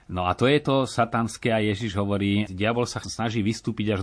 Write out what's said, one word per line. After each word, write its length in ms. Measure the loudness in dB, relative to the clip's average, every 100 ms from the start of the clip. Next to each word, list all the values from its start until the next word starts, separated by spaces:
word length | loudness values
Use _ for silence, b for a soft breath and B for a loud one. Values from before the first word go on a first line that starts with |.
| B
No 240 | -4 -2
a 0 |
to 160 | 2 4
je 160 | 4
to 240 | 2 0 2
satanské 640 | 0 0 0 -2 -2 0
a 80 | 2
Ježiš 400 | 2 0 -2 -2
hovorí, 480 | 0 2 2 2 0
diabol 400 | -2 0 0 -2
sa 160 | -4
snaží 400 | -8 -6 -4 -2
vystúpiť 560 | -2 -2 -4 -2 0
až 20 | -2